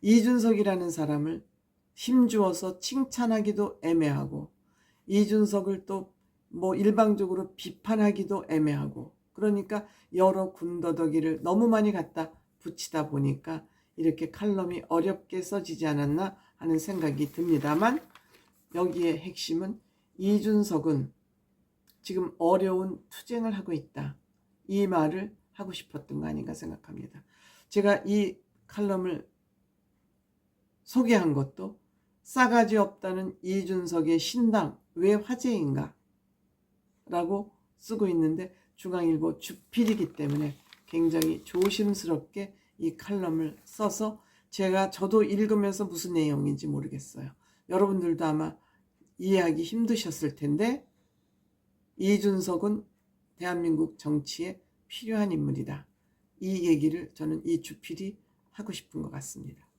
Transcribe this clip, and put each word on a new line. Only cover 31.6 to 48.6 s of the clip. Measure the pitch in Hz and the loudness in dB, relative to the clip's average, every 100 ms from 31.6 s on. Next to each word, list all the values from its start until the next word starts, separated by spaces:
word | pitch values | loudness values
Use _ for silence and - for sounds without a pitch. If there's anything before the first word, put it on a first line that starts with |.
| 190 208 _ _ _ _ | -14 -14 _ _ _ _
싸가지 | - 262 247 233 220 214 | -10 2 4 6 4 4
없다는 | 196 - 190 185 185 - | 2 -2 -6 -6 -6 -8
이준석의 | 185 190 180 190 175 165 156 165 | -4 -2 -2 -4 -2 -2 2 0
신당 | - 240 233 214 156 - _ - | 0 2 2 4 0 -6 _ 0
왜 | 185 | 2
화제인가?라고 | 208 208 247 254 220 151 135 147 _ _ _ _ _ _ _ _ _ _ _ _ 175 170 196 208 _ _ _ | 2 0 -4 -2 0 0 -2 -6 _ _ _ _ _ _ _ _ _ _ _ _ -4 -2 -2 -6 _ _ _
쓰고 | - 220 202 | -10 -2 0
있는데, | 170 156 160 185 _ _ _ | 2 2 0 -6 _ _ _
중앙일보 | 185 180 170 160 160 160 | -8 -2 0 2 0 -4
주필이기 | - - _ - 220 214 175 | -10 -16 _ 0 0 2 -2
때문에 | - 147 147 151 139 _ - _ | -4 -4 -2 -2 -6 _ -20 _
굉장히 | 165 165 160 160 160 | 0 2 2 0 0
조심스럽게 | - 180 190 202 208 196 165 160 - - 196 - _ _ | -6 0 0 2 -2 -2 -2 -4 -4 -12 -12 -14 _ _
이 | 165 160 | -6 -6
칼럼을 | - 202 180 160 160 - - | -8 -6 -2 -2 -4 -8 -20
써서, | - 208 196 214 214 _ _ _ | -4 -4 -2 -6 -6 _ _ _
제가, | - 190 190 196 | -2 0 2 0
저도 | - 190 220 | -2 2 4
읽으면서 | 208 202 214 214 202 196 196 | 4 2 2 2 2 -2 -6
무슨 | 170 180 | -6 -4
내용인지 | 170 156 143 143 143 160 | 0 0 0 0 -2 -4
모르겠어요. | 143 135 135 - - 135 - _ _ _ | -6 -6 -10 -14 -14 -16 -16 _ _ _
여러분들도 | 180 196 196 175 160 | 0 2 2 0 0
아마 | 160 151 156 156 | 0 0 -2 -8